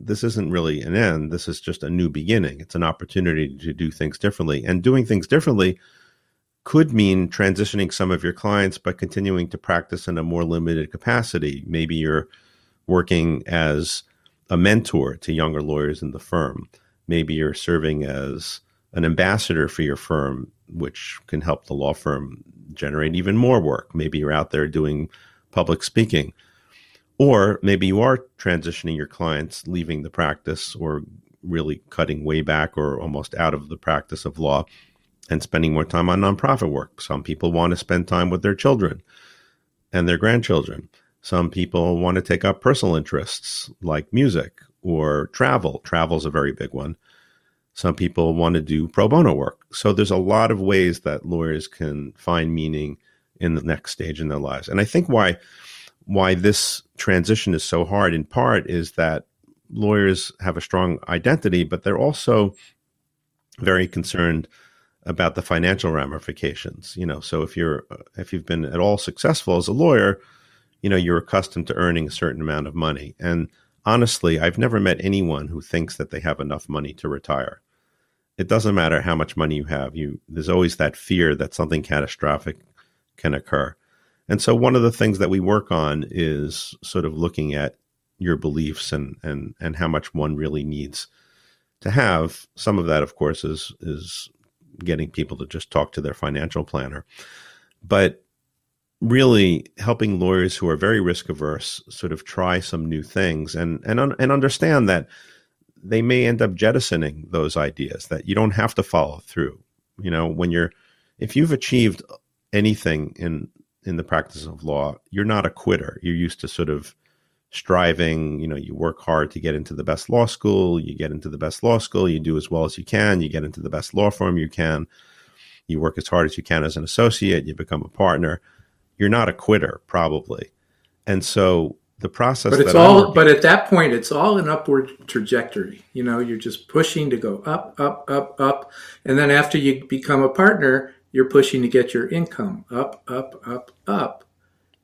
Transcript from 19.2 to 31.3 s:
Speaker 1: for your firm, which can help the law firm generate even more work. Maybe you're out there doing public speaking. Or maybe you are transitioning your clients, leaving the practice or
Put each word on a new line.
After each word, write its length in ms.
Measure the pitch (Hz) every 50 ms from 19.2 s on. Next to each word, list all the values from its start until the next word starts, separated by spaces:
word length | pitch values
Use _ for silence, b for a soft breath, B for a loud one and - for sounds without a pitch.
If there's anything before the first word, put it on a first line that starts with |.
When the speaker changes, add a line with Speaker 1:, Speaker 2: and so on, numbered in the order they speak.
| 90 95 104 107 - - 87 80 71
Speaker 1:
for 160 | 69 - -
your 140 | 78 71 69
firm, 560 | - - - 82 76 69 67 65 64 64 - _ _ _ -
which 500 | 82 85 85 - - - - - - - -
can 140 | - 78 76
help 240 | 76 82 73 - -
the 80 | - 76
law 200 | 69 71 76 78
firm 500 | - - 73 71 69 69 65 60 - - - - - - 73 78
generate 420 | - - 71 73 76 78 80 82
even 200 | 90 87 95 104
more 240 | 117 123 127 127 107
work. 320 | 80 73 65 - - _
Maybe 260 | - 82 76 78 73 76
you're 120 | 73 73
out 200 | 76 76 76 -
there 180 | - 76 73 76
doing 400 | 76 80 78 73 76 73 82 - b b b b b b b b
public 300 | - 90 85 85 82 -
speaking. 500 | - - - 113 113 104 - 76 67 - b b b b b b b b b b b b b b b b _ -
Or 400 | 139 143 123 104 95 104 101 -
maybe 260 | - 101 101 90 95
you 140 | 92 95 104
are 220 | 117 131 131 127 - - _ _
transitioning 580 | - 95 87 82 76 85 82 - - 82 80
your 120 | 73 73 -
clients, 580 | - - 85 80 78 73 80 - - - -
leaving 360 | 82 90 90 82 80 80 76
the 80 | 73 76
practice 640 | - - 85 73 73 - _ 82 80 - - - -
or 260 | - 85 78 76 73 76 - - - _ _